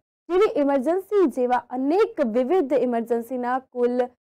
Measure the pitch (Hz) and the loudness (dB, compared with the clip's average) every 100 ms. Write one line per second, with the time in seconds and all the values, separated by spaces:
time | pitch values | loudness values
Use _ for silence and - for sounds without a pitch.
0 | _ _ - 359 427 - 277 277 254 370 | _ _ -2 2 2 2 0 2 0 -2
1 | - 415 320 254 247 247 - 254 277 370 | 0 2 2 2 0 -2 -4 -4 0 2
2 | 453 330 233 233 254 381 269 294 247 233 | 0 0 -2 0 0 0 2 0 0 -2
3 | 226 233 233 254 240 262 - 247 247 247 | -2 -4 -4 -6 -4 -4 -6 -2 -2 0
4 | 247 _ | -4 _